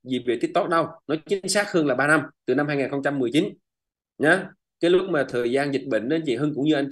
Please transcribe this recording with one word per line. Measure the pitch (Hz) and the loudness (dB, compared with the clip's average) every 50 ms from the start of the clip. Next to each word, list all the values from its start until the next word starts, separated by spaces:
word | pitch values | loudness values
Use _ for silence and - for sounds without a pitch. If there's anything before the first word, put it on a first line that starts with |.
| - | -8
gì | 127 131 123 123 | -6 -6 -4 -2
về | 123 117 117 | -2 -2 -2
TikTok | 170 160 - 175 175 175 | -2 -2 0 0 0 2
đâu. | 170 165 147 - - - _ | 2 0 0 -2 -4 -10 _
Nói | - 151 156 - | -6 -6 -4 -4
chính | - 202 190 196 175 | -4 -4 -4 -2 -2
xác | - 208 202 - | -2 -2 0 0
hơn | - 170 151 | 0 0 2
là | 143 120 | 2 2
ba | 127 139 | 2 2
năm, | 147 156 156 143 - - _ _ | 2 2 2 0 -2 -10 _ _
từ | - 127 | -2 0
năm | 139 147 | 0 0
hai | 147 147 | 0 -2
nghìn | 139 131 113 | -2 -2 -2
không | 139 139 135 | -2 -2 -2
trăm | 143 143 135 | -2 -2 0
mười | 127 113 123 | 0 0 2
chín | 160 196 - - - _ _ _ _ _ _ _ _ _ _ _ | 0 0 0 -4 -12 _ _ _ _ _ _ _ _ _ _ _
nhá. | - 127 156 180 196 190 - - _ _ _ _ _ | 0 2 4 4 2 0 -6 -14 _ _ _ _ _
Cái | 165 170 | 2 4
lúc | 180 180 190 190 | 4 4 2 2
mà | 165 143 135 - | 0 -2 -2 -2
thời | 131 123 120 120 | -2 -2 -2 0
gian | 123 135 143 143 139 | 0 0 0 0 -2
dịch | 131 - | -4 -2
bệnh | 135 117 107 107 127 | -2 -2 -2 0 0
đó, | 156 | -2
anh | 165 160 | -2 -2
chị, | 147 117 | -2 -2
Hưng | 131 151 151 - | 0 0 -2 -2
cũng | 123 143 | 0 0
như | 156 151 | 2 2
anh | 139 143 139 | 2 0 -2